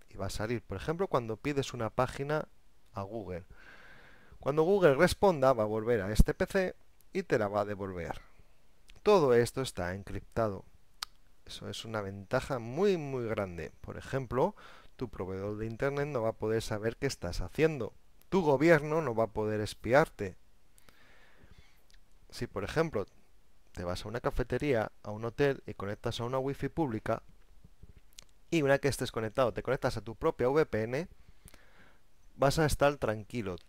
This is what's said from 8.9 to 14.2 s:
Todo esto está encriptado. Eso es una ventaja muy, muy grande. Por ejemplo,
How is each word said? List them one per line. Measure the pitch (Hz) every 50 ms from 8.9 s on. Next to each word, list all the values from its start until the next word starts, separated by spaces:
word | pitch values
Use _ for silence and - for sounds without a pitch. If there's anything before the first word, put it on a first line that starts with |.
| - - -
Todo | 208 208 185 147 127 120
esto | 117 120 - - 135
está | 131 - - 98 90 87 92
encriptado. | 98 95 - 95 98 - - - 113 113 104 95 90 - - - - - - - - - - - - - - - - -
Eso | - - - 104 101
es | 101 - -
una | 113 110 107
ventaja | 101 98 98 101 98 - 127 131 - - 139 117
muy, | 110 117 127 160 202 208 190
muy | 165 147 139 135 127 117
grande. | 107 110 104 101 92 85 82 78 - - -
Por | - - -
ejemplo, | 90 - - 143 135